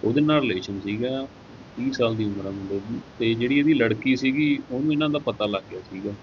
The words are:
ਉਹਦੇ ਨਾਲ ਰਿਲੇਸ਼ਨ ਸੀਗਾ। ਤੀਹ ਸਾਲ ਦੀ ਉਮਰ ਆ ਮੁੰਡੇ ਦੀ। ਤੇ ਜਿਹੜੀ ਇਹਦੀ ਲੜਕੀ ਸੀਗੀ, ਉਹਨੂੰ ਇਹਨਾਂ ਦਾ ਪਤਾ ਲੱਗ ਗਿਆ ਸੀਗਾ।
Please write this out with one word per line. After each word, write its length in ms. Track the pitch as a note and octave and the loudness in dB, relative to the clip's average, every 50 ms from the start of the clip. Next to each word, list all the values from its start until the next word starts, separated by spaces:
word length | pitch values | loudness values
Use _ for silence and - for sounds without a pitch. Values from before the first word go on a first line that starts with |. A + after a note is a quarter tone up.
| - | 0
ਉਹਦੇ 180 | G#2+ A#2+ C#3+ | 2 2 4
ਨਾਲ 200 | D3+ D3+ D3+ D3+ | 4 4 4 2
ਰਿਲੇਸ਼ਨ 380 | C3+ A#2+ F#2+ F#2 F#2 - G2+ G2 | 2 2 -2 -2 -4 -6 -8 -6
ਸੀਗਾ। 480 | F#2 G2+ G#2 A2 A#2+ B2+ C3 C3+ C3+ C3+ - - - - - - - - - - | -4 -4 -4 -2 -2 -2 -2 -4 -6 -8 -12 -18 -20 -20 -20 -20 -20 -16 -8 -4
ਤੀਹ 140 | B2 C3+ | -4 -4
ਸਾਲ 240 | C3 - B2 A2+ A2 | 0 2 2 2 2
ਦੀ 100 | A2 A2 | 0 -2
ਉਮਰ 200 | G#2 G2 G2 F#2+ | -2 -2 -4 -6
ਆ 40 | G2 | -6
ਮੁੰਡੇ 300 | G2 G2 G2 F#2+ G2 G2 G2 G#2+ | -6 -8 -6 -4 -4 -4 -4 -4
ਦੀ। 100 | A#2 B2+ - - - - | -8 -8 -8 -12 -6 0
ਤੇ 140 | A#2+ A2+ A#2 | 0 2 2
ਜਿਹੜੀ 260 | A#2 A#2+ B2 C#3 C#3+ | 2 2 2 4 4
ਇਹਦੀ 140 | C#3+ D#3 D#3+ | 6 4 4
ਲੜਕੀ 420 | C3+ A#2 A2+ G#2+ G#2+ - C3+ C3 | 4 4 2 2 0 2 2 2
ਸੀਗੀ, 420 | B2 B2+ C3 C3 C#3+ D3+ D3 C#3+ C3+ - - | 2 2 0 2 2 2 2 2 0 -2 -6
ਉਹਨੂੰ 220 | B2+ B2+ C#3+ D#3 D3+ | -4 -2 0 2 2
ਇਹਨਾਂ 160 | D3 D#3 D3+ | 2 2 2
ਦਾ 100 | D3 D3 | 0 0
ਪਤਾ 260 | C3+ B2 A2 G#2 G#2+ | 0 -2 -2 0 -2
ਲੱਗ 240 | G#2 G2+ G2 F#2+ - | -2 -2 -2 -4 -6
ਗਿਆ 80 | - F#2 F#2 - | -12 -12 -12 -10
ਸੀਗਾ। 220 | G2 F#2+ G2 G#2 G2+ - | -12 -8 -6 -6 -8 -8